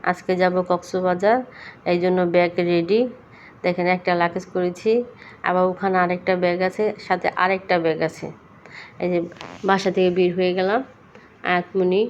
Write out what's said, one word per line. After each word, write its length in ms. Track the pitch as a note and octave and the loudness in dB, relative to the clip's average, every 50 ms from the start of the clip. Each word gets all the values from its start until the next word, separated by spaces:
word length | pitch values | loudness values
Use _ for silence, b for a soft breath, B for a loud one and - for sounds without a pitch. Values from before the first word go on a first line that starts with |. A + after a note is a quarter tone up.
| - F3 | -2 -2
আজকে 220 | F3+ - - - F#3 F3+ | -4 -4 -2 -2 0 2
যাব 140 | F#3 F3+ F3+ F#3 F3+ F3+ | 2 2 2 0 0 0
কক্সবাজার, 680 | F3+ F3 - - - F#3 F#3 F#3 F3+ F3 G3 G#3 A#3 C4 B3+ B3+ B B B B B B - E3+ | -2 -2 -2 -6 -6 -2 0 0 0 2 2 2 2 2 0 -6 B B B B B B -2 0
এই 80 | F3 F3 F3 | 0 2 2
জন্য 140 | F#3 F3+ F#3 F3+ F3 E3+ | 2 2 2 2 4 4
ব্যাগ 180 | F3+ F3 F3 F3 F#3 F3 F3 | 4 2 2 0 -2 0 2
রেডি। 300 | F3 E3+ E3+ E3+ G3+ A3+ B3+ B3 - - - B B B B B B B | 2 2 2 2 2 2 2 0 -4 -14 -20 B B B B B B B
দেখেন, 240 | - F3+ F3 F#3 F3 F3+ F3+ | -2 -2 0 0 2 0 0
একটা 160 | F3+ F3+ F#3+ F3+ F3 | 0 0 0 2 2
লাগেজ 220 | E3+ F3 E3+ F#3 F#3 - - | 2 0 0 -6 -10 -4 -4
করেছি, 360 | F#3 F3+ F3+ F3 - - A3 A3+ A#3+ A#3+ - B B B B B B - F3 | -2 -2 -2 -4 -2 0 2 2 2 0 -4 B B B B B B -2 0
আবার 160 | F3+ F#3 F#3 F#3 | 2 2 2 2
ওখানে 260 | F3+ F3+ G3 G3 F#3+ F#3 F3+ | 0 -2 -2 0 2 2 2
আরেকটা 300 | F3 F3+ F3+ F3+ F#3+ F#3 F3+ | 0 0 -2 0 -2 0 2
ব্যাগ 160 | F3+ F3 F3 F3+ F#3 F#3 | 2 0 0 0 -2 -2
আছে, 160 | F3+ - G#3+ G#3+ G#3 - - | -2 -2 -2 -2 -2 -6 -4
সাথে 220 | - F#3 F3+ - - - - | -4 -4 -2 -2 -4 0 0
আরেকটা 340 | F3+ F#3 G3 F#3 F#3+ - F#3 F3 E3 | 0 0 0 -2 0 0 0 2 2
ব্যাগ 140 | E3 D#3 D#3 D#3+ D#3 | 0 0 0 -2 -4
আছে। 180 | - - D#3+ D3+ - - - - - - B B B B B B B - | -4 -8 -14 -14 -14 -16 -20 -20 -20 -20 B B B B B B B -4
এই 80 | F3+ F3+ | -2 0
যে 60 | F3+ E3+ E3+ - - - - - F3 - - F#3+ | 0 0 -2 -4 -10 -16 -18 -18 -14 -6 0 0
বাসা 220 | G3 F#3+ - G3 F3+ | 0 2 0 0 2
থেকে 140 | F#3 F#3 F3+ F3+ | 2 2 2 4
বের 140 | F3+ F3+ F3+ E3+ | 2 2 2 2
হয়ে 160 | F#3 F#3 F3+ F3 F#3+ | 0 0 0 0 0
গেলাম 220 | F#3 F#3+ G#3 B3 C4+ - - - - - B B B B B - - - | 0 0 0 -2 -4 -6 -16 -20 -20 -20 B B B B B -8 -4 -2
আয়াতমণি 520 | F3+ F3+ F3 - - F#3+ F#3 F3+ F#3 G3+ A3+ | 0 0 -2 -2 -2 0 0 2 2 2 0